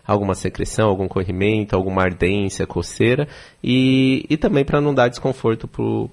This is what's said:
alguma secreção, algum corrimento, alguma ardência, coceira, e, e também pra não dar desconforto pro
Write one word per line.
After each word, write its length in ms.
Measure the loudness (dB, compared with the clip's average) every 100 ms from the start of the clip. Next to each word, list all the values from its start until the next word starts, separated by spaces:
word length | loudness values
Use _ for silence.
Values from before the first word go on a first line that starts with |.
alguma 300 | 0 0 0
secreção, 540 | -2 -4 -4 -6 0 0
algum 180 | 2 -2
corrimento, 680 | -2 -4 0 0 0 0 -2
alguma 260 | 0 0
ardência, 640 | 0 0 0 0 -2 -4 -6
coceira, 640 | -4 -4 0 2 2 -2 -8 -20 _
e, 640 | 0 2 4 4 4 2 0
e 80 | 0
também 280 | 2 2
pra 160 | 2 0
não 120 | 2
dar 160 | 2 2
desconforto 600 | 0 -4 -2 -2 -2 -4
pro 420 | -4 -2 -2 -4